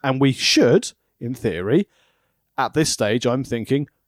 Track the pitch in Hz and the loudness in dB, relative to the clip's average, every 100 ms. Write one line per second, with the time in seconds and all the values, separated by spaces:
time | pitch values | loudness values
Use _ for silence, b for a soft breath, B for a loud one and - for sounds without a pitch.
0 | 131 131 139 127 - - 123 165 - - | -4 2 2 2 0 4 4 4 2 -10
1 | _ _ 120 127 110 85 95 147 202 _ | _ _ -10 -6 -4 -4 0 0 0 _
2 | _ _ _ _ _ - 127 - 160 - | _ _ _ _ _ -6 -2 -2 -2 -2
3 | 107 120 120 127 127 117 104 139 147 _ | -2 0 0 -2 -4 -6 -2 -2 -2 _